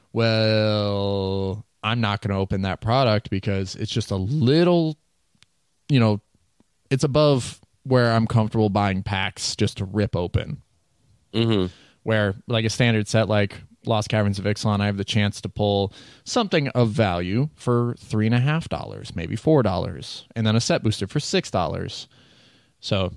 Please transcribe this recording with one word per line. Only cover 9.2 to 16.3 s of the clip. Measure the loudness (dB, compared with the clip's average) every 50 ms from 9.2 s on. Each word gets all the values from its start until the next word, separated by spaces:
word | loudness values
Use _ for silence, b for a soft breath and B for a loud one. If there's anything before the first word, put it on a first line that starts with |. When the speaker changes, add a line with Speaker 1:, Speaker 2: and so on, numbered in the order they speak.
| -2 -4 -6 -6 -6 -6 -2
Speaker 1:
just | 0 -2 -2 -2
to | -4 -8
rip | -4 -2 -2 0 0 0
open." | -2 -2 -2 -2 -4 -4 -6 -10 -12 -14 _ _ _ _ _ _ _ _ _ _ _ _ _ -2
Speaker 2:
Mm-hmm. | 0 2 2 2 2 0 -2 B B B B B B -2
Speaker 1:
Where, | 0 2 2 2 0 -2 -4 -4
like, | -2 -2 0 0
a | 0
standard | 0 2 2 2 2 2 0
set | 0 0 0 2 2
like | 2 2 0 0 -4 -10 -20 -20 _ _ -4
Lost | -2 -2 -2 0 0
Caverns | 0 0 2 0 0 -2
of | -2
Ixalan, | -2 -2 0 0 0 0 2
I | 0
have | 0 -2
the | -2 -4
chance | -2 0 0 0 0 -2 -6
to | -10 -10
pull | -4 -2 0 2 2 2 0 -2 B B B B B B B
something | -4